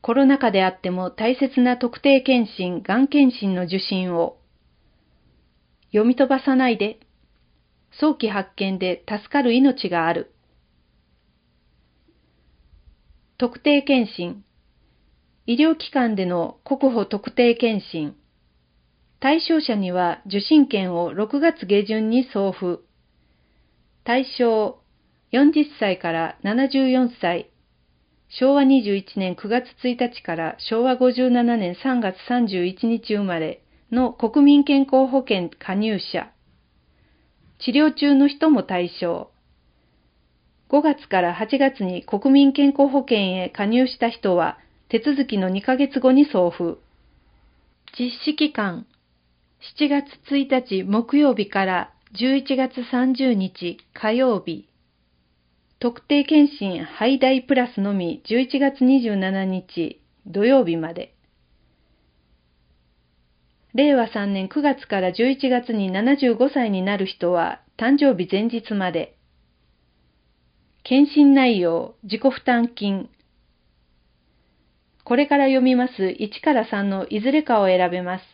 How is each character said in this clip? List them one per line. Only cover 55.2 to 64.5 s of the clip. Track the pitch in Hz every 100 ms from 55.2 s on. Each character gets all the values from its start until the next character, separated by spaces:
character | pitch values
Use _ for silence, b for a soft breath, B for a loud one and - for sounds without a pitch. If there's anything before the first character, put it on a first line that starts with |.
| _ _ _ _ _ _
特 | 240 233
定 | _ 285
健 | 277 311 285
診 | - 196 180 160
ハ | - 226
イ | 269
ダ | 262
イ | 262
プ | 254
ラ | 262 247
ス | -
の | 196
み | 202 170 - -
十 | 233
一 | 262 277
月 | 277 277
二 | 254 269
十 | 233 202
七 | 190 190 190
日 | 185 185 - 165 - _ _ 202
土 | 196 220
曜 | 269 180
日 | 165
ま | 160
で。 | 175 - _ _ _ _ _ _ _ _ _ _ _ _ _ _ _ _ _ _ _ _ _ _ _ _ _ _
令 | 226 294
和 | 269 226
三 | 220 202
年 | 196
九 | 190